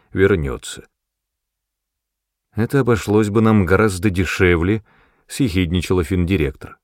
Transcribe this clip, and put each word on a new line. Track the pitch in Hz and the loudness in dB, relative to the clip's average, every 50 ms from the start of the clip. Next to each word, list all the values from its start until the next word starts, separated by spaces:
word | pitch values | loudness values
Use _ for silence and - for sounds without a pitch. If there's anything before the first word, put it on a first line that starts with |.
| _ _ - | _ _ -2
вернётся». | 90 95 101 101 82 71 67 60 - - - - - - _ _ _ _ _ _ _ _ _ _ _ _ _ _ _ _ _ _ _ _ _ _ _ _ _ _ _ _ _ _ _ _ _ - | 2 2 2 2 0 -2 -4 -8 -10 -12 -14 -16 -16 -20 _ _ _ _ _ _ _ _ _ _ _ _ _ _ _ _ _ _ _ _ _ _ _ _ _ _ _ _ _ _ _ _ _ -6
«Это | 104 117 120 - 139 | -6 -4 -2 0 0
обошлось | 127 117 - 82 - 104 104 107 110 104 | 2 2 0 0 0 0 2 2 2 2
бы | 98 113 | 2 2
нам | 110 110 110 104 92 | 2 4 4 2 2
гораздо | 82 95 95 110 110 92 90 95 107 | 2 2 2 2 2 0 0 -2 -2
дешевле», | 85 95 90 - - - 95 87 87 82 82 92 110 110 - _ _ _ _ _ _ _ _ | 0 0 -2 -2 -2 0 2 2 2 2 0 0 -2 -4 -6 _ _ _ _ _ _ _ _
съехидничала | - - - 139 107 80 95 92 80 85 90 - - 95 92 82 | -12 -6 -4 -4 -2 0 -2 -2 0 -2 -2 -2 0 0 -2 0
финдиректор, | - 95 90 87 82 98 82 73 67 - - - - - _ | 0 -2 -2 0 0 0 0 -2 -2 -6 -10 -16 -20 -20 _